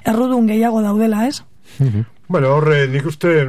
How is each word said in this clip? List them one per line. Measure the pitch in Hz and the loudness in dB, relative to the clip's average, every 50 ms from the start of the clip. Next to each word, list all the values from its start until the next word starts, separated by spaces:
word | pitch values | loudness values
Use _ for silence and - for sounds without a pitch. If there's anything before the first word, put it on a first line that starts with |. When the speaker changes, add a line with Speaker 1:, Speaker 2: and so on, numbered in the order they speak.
| - | -4
Speaker 1:
errudun | - 220 226 254 254 254 247 226 | -2 0 0 0 0 0 0 0
gehiago | 214 214 220 226 233 220 220 | 2 2 2 0 0 0 0
daudela, | 214 202 202 214 226 226 214 208 226 | 0 0 0 0 0 0 0 0 -2
ez? | 269 294 - - - - - - - - - | -4 -4 -8 -14 -20 -20 -20 -20 -20 -4 -2
Speaker 2:
Mhm. | 135 131 104 104 113 - - - - | -2 0 0 -2 -4 -6 -10 -18 -10
Speaker 3:
Bueno, | - 180 160 135 131 139 | -4 -2 0 0 2 2
horre, | 151 151 151 151 143 139 131 | 2 2 2 2 2 0 0
nik | 135 139 139 | -2 -4 -4
uste | 165 151 - - 170 165 156 139 | -4 -6 -2 0 0 2 2 0